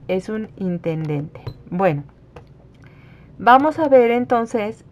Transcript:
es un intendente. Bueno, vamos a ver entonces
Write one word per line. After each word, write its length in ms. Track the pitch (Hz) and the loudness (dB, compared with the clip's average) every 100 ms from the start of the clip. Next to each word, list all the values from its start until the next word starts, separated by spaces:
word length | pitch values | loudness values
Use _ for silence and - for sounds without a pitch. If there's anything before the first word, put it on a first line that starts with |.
| - | -6
es 220 | 185 214 | -6 -6
un 200 | 220 214 - | -10 -10 -8
intendente. 840 | 185 170 165 160 151 147 151 - - - - | -6 -6 -6 -6 -4 -6 -8 -14 -16 -16 -10
Bueno, 340 | 180 190 143 - - - - - - - - - - - - - - | -2 0 -2 -8 -20 -20 -20 -20 -20 -20 -20 -20 -20 -20 -20 -20 -2
vamos 420 | 226 262 302 311 | 4 6 4 0
a 80 | 302 | 4
ver 240 | 262 233 | 4 4
entonces 720 | 240 247 240 226 233 208 220 - | 0 0 -2 -2 -4 -6 -10 -10